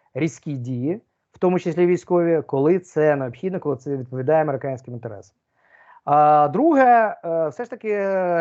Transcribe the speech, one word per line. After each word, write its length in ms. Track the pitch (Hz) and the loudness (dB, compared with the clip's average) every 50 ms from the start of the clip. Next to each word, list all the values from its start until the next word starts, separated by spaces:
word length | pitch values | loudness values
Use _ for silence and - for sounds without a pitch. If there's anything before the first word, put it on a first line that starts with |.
| _ _ _ | _ _ _
різкі 400 | 127 151 165 - - _ 160 143 | -4 -4 -4 -6 -8 _ -10 -8
дії, 480 | 131 120 127 131 120 123 143 180 226 - _ _ _ _ _ | -8 -8 -8 -6 -6 -4 -6 -6 -6 -10 _ _ _ _ _
в 60 | _ - | _ -2
тому 220 | - 180 180 180 | 0 0 0 0
числі 260 | - 180 156 170 180 | -2 -4 -2 0 2
військові, 560 | 175 180 165 - - 175 175 170 170 165 156 | 2 2 0 -2 0 0 0 2 2 0 0
коли 380 | 139 - - 139 139 156 180 190 | -2 -2 -2 0 2 2 2 0
це 360 | 180 - - 156 151 151 147 | -2 -4 -2 0 2 2 2
необхідно, 440 | 139 135 127 117 - - 190 185 180 | 0 -2 -6 -8 -8 -8 -6 -6 -6
коли 160 | - 147 135 | -4 -4 -6
це 220 | 123 - 147 139 135 | -6 -6 -8 -8 -8
відповідає 440 | 123 123 127 131 131 139 156 160 | -8 -8 -8 -6 -2 2 2 2
американським 520 | 156 151 139 127 - 139 131 123 127 - 120 | 2 0 -2 -6 -6 -8 -10 -10 -12 -14 -16
інтересам. 420 | 120 - 117 107 95 - - _ _ _ _ _ _ _ _ _ _ _ _ - - _ | -14 -12 -14 -14 -14 -18 -20 _ _ _ _ _ _ _ _ _ _ _ _ -20 -14 _
А 420 | - 143 147 151 151 151 151 147 143 | 0 2 4 6 6 6 4 4 2
друге, 680 | 139 190 277 330 320 269 262 247 240 233 220 208 - - - | 2 2 2 4 4 4 6 6 6 4 4 0 -2 -6 -6
е, 220 | 170 165 165 165 151 | -4 -2 -2 -2 -4
все 160 | 147 - 240 | -4 -8 -12
ж 60 | - | -12
таки, 280 | - 214 - 220 208 202 196 196 196 190 185 180 175 170 | -12 -10 -6 -4 -2 -2 -2 -2 -2 -2 0 0 0 0